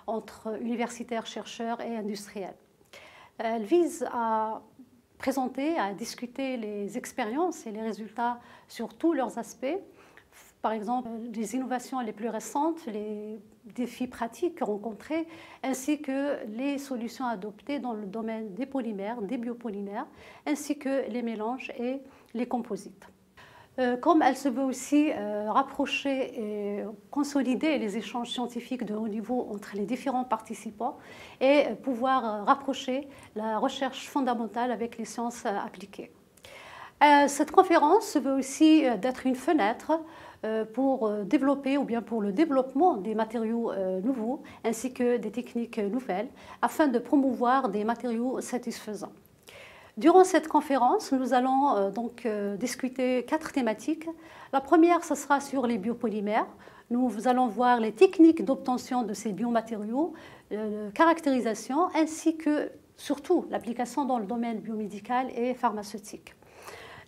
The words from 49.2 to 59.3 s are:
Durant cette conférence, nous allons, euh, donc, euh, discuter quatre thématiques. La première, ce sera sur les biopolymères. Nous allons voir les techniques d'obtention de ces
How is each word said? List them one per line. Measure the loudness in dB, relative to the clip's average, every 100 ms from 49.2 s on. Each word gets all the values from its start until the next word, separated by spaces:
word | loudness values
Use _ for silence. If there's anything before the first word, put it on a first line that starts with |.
| -20 _ -20 -20 -20 -20 -18 2
Durant | 8 10
cette | 8 6 4
conférence, | 2 2 4 4 2 2
nous | 0 2
allons, | 2 4 4 4 2
euh, | 0
donc, | -2 -6 -6
euh, | -4 -2 -4 -4
discuter | -4 -4 -6 -2 0 0
quatre | 0 -4 -2
thématiques. | -2 0 0 -2 -4 -6 -12 -14 -20 -4
La | -2
première, | 4 8 8 6
ce | 2
sera | -2 2 0
sur | 2 0 2
les | 2
biopolymères. | 0 -2 -2 -2 0 0 0 -6 -20 -18 -4
Nous | 0 0 0 2
allons | 4 4
voir | 4 4 4
les | 2
techniques | 6 6 10 8 8
d'obtention | 2 0 0 -4 -2 -2
de | -2
ces | -4 -4